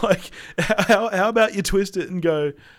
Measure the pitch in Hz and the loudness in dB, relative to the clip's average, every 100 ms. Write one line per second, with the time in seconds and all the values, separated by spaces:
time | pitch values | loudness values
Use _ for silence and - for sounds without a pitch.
0 | 220 175 - - - - 160 208 190 208 | 0 0 -4 -18 -10 -4 -2 0 2 2
1 | 226 190 208 226 220 196 - 196 196 185 | 2 0 2 4 2 0 0 0 0 -4
2 | 165 180 165 156 147 143 - | -6 -2 0 0 -2 -6 -18